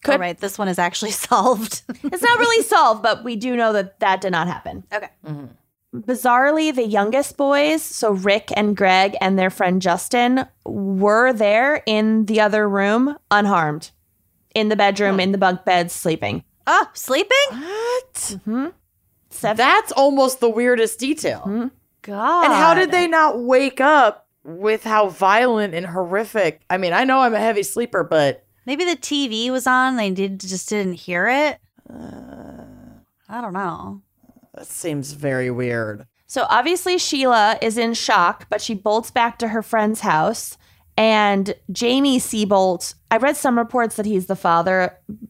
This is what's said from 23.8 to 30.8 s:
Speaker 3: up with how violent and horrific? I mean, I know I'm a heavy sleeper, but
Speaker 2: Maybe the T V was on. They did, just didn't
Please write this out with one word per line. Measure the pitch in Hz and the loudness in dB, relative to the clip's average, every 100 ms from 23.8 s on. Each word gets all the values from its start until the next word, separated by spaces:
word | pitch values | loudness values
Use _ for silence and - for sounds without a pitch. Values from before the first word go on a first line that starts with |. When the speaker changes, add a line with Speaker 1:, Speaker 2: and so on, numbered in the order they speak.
Speaker 3:
up | 269 302 226 - _ _ | 4 6 4 2 _ _
with | - 170 208 220 | -18 -4 -2 -2
how | 226 214 202 | 0 2 2
violent | 165 190 214 254 220 208 | 2 2 4 2 0 -2
and | 165 180 | -4 -6
horrific? | 175 175 190 220 220 175 156 _ | -6 -2 -4 -2 -2 -2 -2 _
I | 185 | -2
mean, | 185 | 0
I | 175 | 0
know | 262 262 | 2 2
I'm | 247 214 | 2 2
a | |
heavy | 220 208 | 0 0
sleeper, | 196 - 240 196 160 | -4 -4 -4 -2 0
but | 160 143 131 _ _ - | 2 2 -2 _ _ -8
Speaker 2:
Maybe | 285 359 | -4 -2
the | 302 | -4
T | - 294 269 | -4 -4 -4
V | 220 240 | -4 -2
was | 254 254 | -2 0
on. | 254 262 254 | 2 2 0
They | 208 | -2
did, | 185 196 190 | -2 -4 -6
just | 185 185 - | -8 -10 -4
didn't | 208 | -4